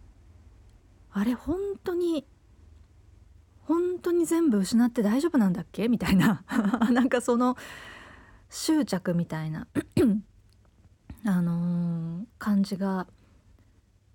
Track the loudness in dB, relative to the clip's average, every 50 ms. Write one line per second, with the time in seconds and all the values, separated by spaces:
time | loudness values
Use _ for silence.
0 | -20 -20 -20 -20 -20 -20 -20 -20 -20 -20 -20 -20 -20 -20 -20 -20 _ _ _ _
1 | -20 -8 -4 -2 0 0 -2 -2 -4 -4 -4 -4 -4 -6 -6 -6 -6 -6 -2 -2
2 | 0 0 -2 -2 -6 -10 _ _ _ _ -20 -20 -20 -20 -20 -20 -20 _ _ -20
3 | -20 -20 -20 -20 -20 -20 -20 -20 _ _ _ -12 -4 -2 0 0 0 -2 -4 -4
4 | -2 0 0 0 2 2 2 2 4 4 4 2 2 2 2 2 2 2 2 0
5 | 0 2 2 0 0 2 2 4 4 4 2 -2 -6 -10 -6 -4 0 0 0 0
6 | 2 2 4 4 4 4 2 0 -4 -4 -2 0 0 0 2 2 2 2 4 2
7 | 2 2 0 0 0 0 2 2 2 0 0 -2 -8 -16 -18 -18 -18 -20 -20 -20
8 | -20 -20 -20 -20 -20 -20 -20 -20 -20 _ -12 -4 -2 0 2 2 2 0 -2 -2
9 | -2 -2 -2 -2 -2 -4 -6 -8 -6 -6 -8 -8 -10 -6 -6 -6 -6 -2 _ 2
10 | 4 4 4 0 -2 -8 _ -20 _ -20 _ _ _ _ _ _ -20 -20 _ _
11 | _ -20 -16 -6 -2 0 0 2 0 0 -2 -2 -2 -2 -2 -2 -2 -4 -4 -6
12 | -6 -8 -8 -10 -12 -14 _ -8 -4 0 0 0 0 0 -2 -4 -4 -2 -2 -4
13 | -6 -8 -14 _ _ _ _ _ _ _ -20 _ _ _ _ _ _ _ _ _
14 | _ _